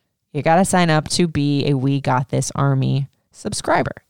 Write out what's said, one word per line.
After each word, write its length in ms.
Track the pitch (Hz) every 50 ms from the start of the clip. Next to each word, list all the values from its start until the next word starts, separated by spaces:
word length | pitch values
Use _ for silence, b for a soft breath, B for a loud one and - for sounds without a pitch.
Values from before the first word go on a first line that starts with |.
| _ _ _ _ _ _ -
you 80 | 147
gotta 240 | - 160 160 180 196
sign 240 | - - 180 175 165
up 200 | 156 156 151 -
to 180 | - - 180
be 400 | 165 151 151 143 147 143 139 -
a 80 | 143 143
We 260 | 131 127 139 139 139
Got 280 | 135 135 127 127 135 -
This 220 | 135 131 131 - -
Army 520 | - 139 139 135 135 131 131 131 135 139 - _ _ _ _
subscriber. 640 | _ - - 214 202 - - - 320 - - - - - _